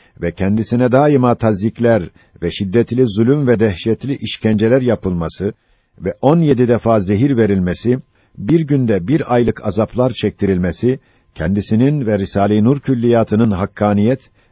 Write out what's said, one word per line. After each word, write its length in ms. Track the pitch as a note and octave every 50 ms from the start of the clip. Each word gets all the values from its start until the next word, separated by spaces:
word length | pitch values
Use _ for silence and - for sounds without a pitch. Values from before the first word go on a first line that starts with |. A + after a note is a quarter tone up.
| _ _ _ -
ve 100 | - E2+
kendisine 600 | E2 - F#2+ G2 G#2 A2 A2 - B2 A#2+ B2+ B2
daima 440 | A#2 C3+ D3 D3+ D3 C3 B2 B2 A#2+
tazyikler 680 | - - A2+ G#2+ F2+ G2+ A2+ - - A#2 A#2 A#2 G#2+ E2+ D2+ _ _ _ _ _ -
ve 100 | D#2+ F2
şiddetli 520 | - - G#2+ F#2+ F2+ A#2 A2+ - A#2+ B2 C3
zulüm 420 | A#2 F#2+ G2+ A2+ A#2+ C#3 D3+ C#3+ B2
ve 120 | A#2+ G2
dehşetli 580 | A2+ A2 F#2+ E2+ - A2+ A2 - - C3 C#3 -
işkenceler 600 | - G#2+ - - - A2 A2 G#2 G#2+ A2+ B2 C3+
yapılması 720 | B2+ A#2+ A2 - - F#2+ F2+ E2+ E2 D#2+ - - F#2 G#2 - _ _ _ _ _ _ _ _ -
ve 140 | - F#2+ - -
on 180 | - C3 D#3+ E3+
yedi 280 | E3 D3 C3+ A2+ B2 A2+
defa 320 | A#2+ G#2 - A2+ A2+ A2
zehir 380 | F#2+ F2+ G#2 G2 B2+ C#3+ C#3 A2+
verilmesi, 600 | A2+ G2 G2+ F#2+ F2+ F2+ F2 - - A#2 B2 B2+ - _ _ _ _ _ _ -
bir 240 | F#2+ G#2 D3+ E3+
günde 460 | D#3+ C3+ D3 C3+ B2+ A2 G#2+ F#2+ E2+ F#2+
bir 260 | C#3+ D#3 - - B2
aylık 320 | A#2+ A#2+ A2+ G#2 - -
azaplar 440 | G#2+ F2 G2+ G#2+ - - G#2+ B2 B2+
çektirilmesi 880 | A#2 - - G#2 - - G2+ F#2+ F#2+ F2+ F2+ F2+ E2+ - - B2 C3 C3+ _ _ _ _ _ _ _
kendisinin 680 | - D#2+ F2 G2 G#2 G2 - A2 A2 B2 C#3 D3+ D3 B2+
ve 140 | G#2 G#2+ G2+
Risale-i 440 | G2 - - G2 G2 G2+ G#2+ G#2+ G#2
Nur 160 | A#2+ C#3+ C#3
külliyatının 720 | - - C3+ A#2+ A#2 A#2+ A#2+ A#2 A2 - G#2+ G#2 A#2 A2+
hakkaniyet 800 | G#2 F2 G2 G2 - - G#2 G#2 G#2 G2+ G2+ A2+ C3+ C3 - _ _ _ _ _